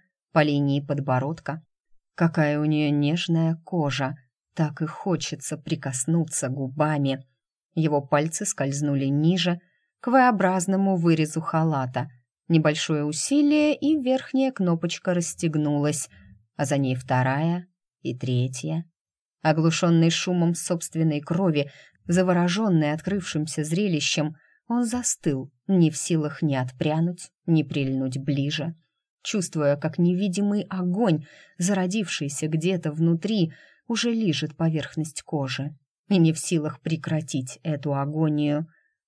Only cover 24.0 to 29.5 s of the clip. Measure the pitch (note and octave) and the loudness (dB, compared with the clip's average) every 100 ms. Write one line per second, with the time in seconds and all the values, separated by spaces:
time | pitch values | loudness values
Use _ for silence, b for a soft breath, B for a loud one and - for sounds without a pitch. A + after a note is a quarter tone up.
24 | C#3+ - D3+ D#3 B B - A#3 A#3+ B3 | -2 -2 -4 -6 B B -4 -2 -2 -2
25 | A#3+ - - C3+ C3 _ - F#3+ D#3+ D3+ | -4 -2 -2 -2 -6 _ 0 4 4 2
26 | - E3 D3 - D#3 C3 B2+ - D3+ D#3 | -2 -2 -2 -2 -2 0 -4 -2 -2 0
27 | E3+ F3 - _ - D#3+ D3 D3 C3+ C3 | -2 -4 -14 _ 2 2 2 -2 -2 -2
28 | C3 C3 C3+ C3+ C#3 D#3 C3+ - _ _ | -2 -4 -2 -2 -2 -4 -6 -10 _ _
29 | _ _ - G#3 E3+ | _ _ -4 -4 -2